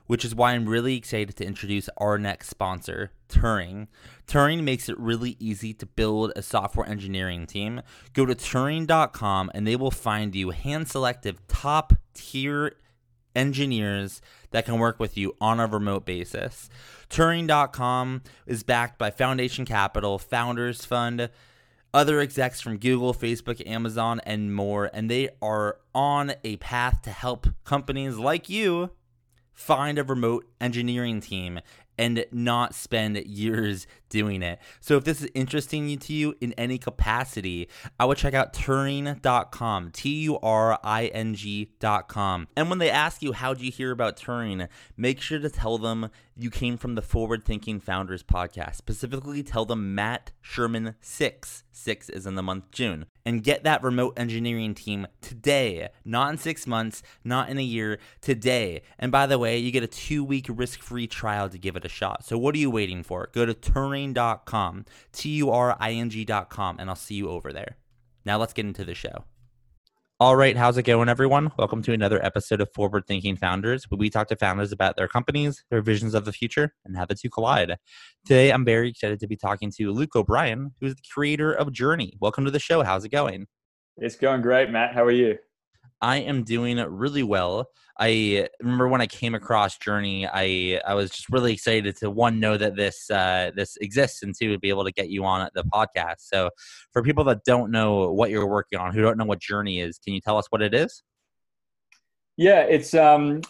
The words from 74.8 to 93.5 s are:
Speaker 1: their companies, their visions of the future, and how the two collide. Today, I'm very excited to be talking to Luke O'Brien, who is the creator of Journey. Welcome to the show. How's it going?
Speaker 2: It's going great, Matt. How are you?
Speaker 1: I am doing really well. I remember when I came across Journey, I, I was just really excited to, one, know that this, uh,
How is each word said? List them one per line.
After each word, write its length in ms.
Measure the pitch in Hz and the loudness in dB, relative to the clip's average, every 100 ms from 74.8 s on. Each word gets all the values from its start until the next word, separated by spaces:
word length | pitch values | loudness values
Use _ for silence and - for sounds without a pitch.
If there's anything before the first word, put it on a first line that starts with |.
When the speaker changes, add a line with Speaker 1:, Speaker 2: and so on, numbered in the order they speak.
| 95 - | 0 0
Speaker 1:
their 100 | 92 | 0
companies, 560 | 120 123 147 147 139 _ | 0 0 0 -2 -4 _
their 100 | 117 | 0
visions 320 | 107 104 110 | 2 0 2
of 120 | 107 | 0
the 80 | 104 | -2
future, 420 | - 117 - 147 - | -6 -4 0 -2 -4
and 120 | - 90 | -12 -8
how 80 | |
the 100 | 90 | -4
two 160 | 98 123 | -4 -4
collide. 460 | - 113 135 87 87 _ - - _ - | -2 2 2 2 -2 _ -20 -20 _ 4
Today, 240 | 131 135 | 8 8
I'm 140 | 127 | 6
very 260 | 120 113 120 | 4 4 2
excited 300 | 117 104 104 | -2 -4 -2
to 80 | 107 | -4
be 80 | 107 | -4
talking 340 | 98 101 104 - | -2 -2 -4 -4
to 160 | 104 | -2
Luke 240 | 107 151 117 | -2 0 0
O'Brien, 580 | 101 113 151 113 139 - | 2 2 2 -2 -8 -6
who 60 | 135 | -8
is 80 | 135 | -8
the 60 | - | -10
creator 400 | - 147 147 151 | -4 -2 0 0
of 200 | - 147 | 0 -2
Journey. 420 | 123 131 165 104 - | 0 0 2 -2 -2
Welcome 240 | 104 - 139 | -2 0 0
to 40 | |
the 80 | 139 | 0
show. 240 | - 165 | 2 2
How's 220 | 104 95 | 2 0
it 60 | 104 | 0
going? 360 | 143 143 95 101 _ _ _ _ - | 0 0 -4 -12 _ _ _ _ -8
Speaker 2:
It's 200 | 117 - | -8 0
going 260 | 135 131 | 2 4
great, 280 | 120 127 131 | 4 4 4
Matt. 220 | 117 120 | 2 0
How 120 | 123 | 4
are 80 | 120 | 4
you? 260 | 123 117 107 - _ _ _ - _ | 6 4 2 -6 _ _ _ -20 _
Speaker 1:
I 180 | 117 139 | 0 0
am 260 | 120 139 | 0 -2
doing 320 | 110 117 120 120 | 0 0 0 0
really 460 | 98 95 135 143 | -2 -4 -2 -2
well. 460 | 113 101 90 101 131 _ _ - | 0 2 2 -2 -6 _ _ 0
I 480 | 113 113 107 101 - - | 2 4 4 2 0 -2
remember 260 | 120 123 127 | -2 2 4
when 140 | 127 | 4
I 80 | 117 | 0
came 260 | - 117 | -2 -4
across 420 | 113 - 110 101 - | -4 0 2 2 0
Journey, 480 | - 104 101 95 | -2 -2 -2 -2
I, 560 | 95 95 95 92 90 90 - | -2 0 0 2 0 0 0
I 80 | |
was 160 | 101 98 | 0 0
just 180 | - - | -4 -2
really 220 | 127 123 | 2 2
excited 440 | 110 - 113 101 95 | 2 2 2 0 -4
to, 120 | 107 | -4
one, 300 | 101 117 113 | 2 2 4
know 180 | 110 104 | 2 2
that 200 | 107 98 | 0 2
this, 340 | 101 - - | -2 -2 -2
uh, 400 | 101 92 92 90 | 2 2 2 0